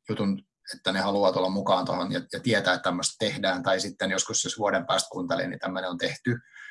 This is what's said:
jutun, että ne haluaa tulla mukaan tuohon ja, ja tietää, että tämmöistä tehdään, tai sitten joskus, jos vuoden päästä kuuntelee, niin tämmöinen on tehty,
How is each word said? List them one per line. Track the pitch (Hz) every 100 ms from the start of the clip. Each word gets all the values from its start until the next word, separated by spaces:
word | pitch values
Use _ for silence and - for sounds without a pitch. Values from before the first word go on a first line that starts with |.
| -
jutun, | 104 101 98 - _ - -
että | 95
ne | 95
haluaa | 98 101 95
tulla | 92 92
mukaan | 98 98 92
tuohon | 90 90 92
ja, | 90 -
ja | 82
tietää, | 120 104 92
että | 90
tämmöistä | 92 90 - -
tehdään, | 107 - 98 90
tai | 92 92
sitten | 98 - 95
joskus, | 95 - 110
jos | - -
vuoden | 101 95 87
päästä | 95 -
kuuntelee, | 92 87 85 85
niin | 90
tämmöinen | 92 92 92
on | 87
tehty, | 160 143 123 120 - - -